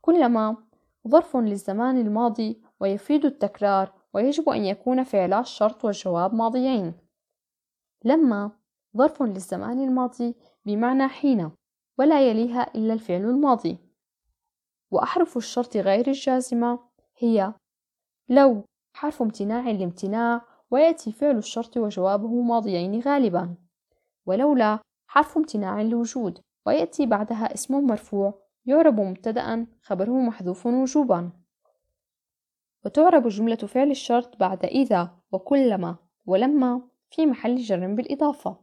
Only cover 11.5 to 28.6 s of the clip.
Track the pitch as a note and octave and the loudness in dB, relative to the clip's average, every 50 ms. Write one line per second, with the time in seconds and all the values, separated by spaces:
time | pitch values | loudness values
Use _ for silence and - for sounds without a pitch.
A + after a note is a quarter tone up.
11.5 | - _ _ _ _ _ _ _ _ - C4 D4+ D#4+ C#4+ C4+ B3 A3 A3 A#3 A#3+ | -8 _ _ _ _ _ _ _ _ 2 4 4 6 6 4 4 2 0 -2 -2
12.5 | A#3 B3 - - - A3+ A3 A3 A3+ A3 A3 - F3 F3+ G3 A3+ B3 C#4 D4 C#4 | -2 -4 -4 -4 -4 -4 -2 -2 -2 -4 -4 -4 -4 -2 0 0 0 2 4 2
13.5 | B3 A#3 - E3+ F3 - _ _ _ _ _ _ _ _ _ _ _ _ _ _ | 2 2 0 -6 -6 -6 _ _ _ _ _ _ _ _ _ _ _ _ _ _
14.5 | _ _ _ _ _ _ _ _ F#3+ F3+ - - - F4+ E4+ E4 - B3 A3+ - | _ _ _ _ _ _ _ _ -2 -2 -2 0 0 -2 -2 -2 -2 -8 -8 -6
15.5 | - B3 A#3+ A#3+ - G#3+ F#3+ F#3+ G3 G#3 B3 C#4 C4+ C4+ - C4+ B3+ B3+ B3 - | -6 -6 -6 -4 -4 -2 0 2 2 2 2 0 -2 -2 -2 -2 -2 -2 -2 -2
16.5 | A#3+ A#3 A#3 A#3+ A#3+ A#3+ _ _ _ _ _ _ _ _ - A#3 A3+ G#3+ F#3+ G3 | -2 -2 0 -2 -2 -4 _ _ _ _ _ _ _ _ 0 2 2 2 0 0
17.5 | A3 _ _ _ _ _ _ _ _ _ _ _ _ _ _ - B3 C#4 C#4 C4+ | -4 _ _ _ _ _ _ _ _ _ _ _ _ _ _ 2 6 6 6 6
18.5 | A#3+ G#3 G3+ _ _ _ _ _ _ - - D4 D4+ - B3 A3 G3 - G3+ G3+ | 4 2 -4 _ _ _ _ _ _ -8 -8 -8 -4 -2 -4 -4 -4 -4 -6 -4
19.5 | A3 A#3+ B3+ B3 A3 F#3+ F#3+ F3 F3 - - G3 G3+ A3+ A#3 A#3 A#3 A#3 A#3 _ | -4 -4 -4 -4 -4 -2 -4 -6 -6 -6 -6 -4 -2 -2 0 0 0 -2 -4 _
20.5 | _ _ _ _ A#3+ C4 D4+ E4 D#4+ D#4+ - A3+ G#3+ - C#4+ D4 C#4 A3 G#3 - | _ _ _ _ 2 4 4 4 2 0 -6 -12 -6 0 0 2 2 0 -2 -6
21.5 | - A#3 A#3 - - A#3+ A3+ G#3 F#3 F#3 F3+ F#3+ G3 G#3 G#3 A3+ A#3 A#3+ A#3+ A#3 | -8 -8 -8 -6 -4 -4 -4 -4 -2 -2 0 0 0 0 -2 -2 -2 -2 0 0
22.5 | A#3 A#3 G#3+ G#3 F#3+ F3 F3 F#3 G3+ A3+ A#3+ C#4 C#4+ C#4+ B3+ G#3+ F3 F3 F3+ F3 | 0 0 0 0 -2 -2 -2 -2 -4 -4 -2 0 0 2 2 2 0 -2 -4 -4
23.5 | F3 - _ _ _ _ _ _ _ _ _ _ _ _ _ - F#3 G#3 C4 D4 | -10 -14 _ _ _ _ _ _ _ _ _ _ _ _ _ -4 -2 0 2 2
24.5 | D4 B3+ A3+ G#3+ G#3+ A3 _ _ _ _ _ _ - C#4 B3 - - E4 D4+ - | 2 2 2 0 0 -2 _ _ _ _ _ _ 2 2 2 2 0 -4 -4 -2
25.5 | - G#3+ G3+ F#3 G3+ G#3 G#3+ A3+ A#3 A#3 A#3 A3+ - C4 A#3 F#3 F3 - _ _ | -4 -6 -6 -4 -4 -4 -2 -2 -2 -2 -4 -4 -6 -6 -6 -6 -8 -10 _ _
26.5 | _ _ _ G#3 A#3 D#4 E4+ E4 - - C#4+ A#3 A3 G3+ G#3+ G#3+ A#3 G#3+ A3+ - | _ _ _ 0 0 0 0 -4 -2 -2 0 0 0 -2 -2 -4 -6 -4 -4 -6
27.5 | - G#3 - - C4 C#4 C#4+ B3+ A3 G#3 - - - G3+ G3 G3 G3+ - _ _ | -6 -8 -6 -4 -2 0 0 0 0 -2 -4 -6 -4 -2 -2 -2 -4 -6 _ _
28.5 | _ _ | _ _